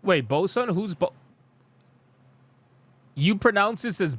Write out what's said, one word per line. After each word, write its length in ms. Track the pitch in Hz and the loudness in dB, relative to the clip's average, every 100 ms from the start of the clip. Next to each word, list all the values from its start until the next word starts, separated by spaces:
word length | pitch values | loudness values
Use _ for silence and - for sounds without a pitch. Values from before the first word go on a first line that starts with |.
Wait, 240 | - 175 117 | 2 0 2
Bosun? 420 | 139 185 - 247 | -2 0 -2 -2
Who's 260 | 180 214 | -2 -4
Bo-, 180 | 170 - - _ _ _ _ _ _ _ _ _ _ _ _ _ _ _ _ _ _ _ | -4 -4 -6 _ _ _ _ _ _ _ _ _ _ _ _ _ _ _ _ _ _ _
you 200 | - 151 | -2 0
pronounce 460 | 208 240 208 202 226 | 2 2 2 2 0
this 180 | 240 185 | -6 -2
as 160 | 175 | -2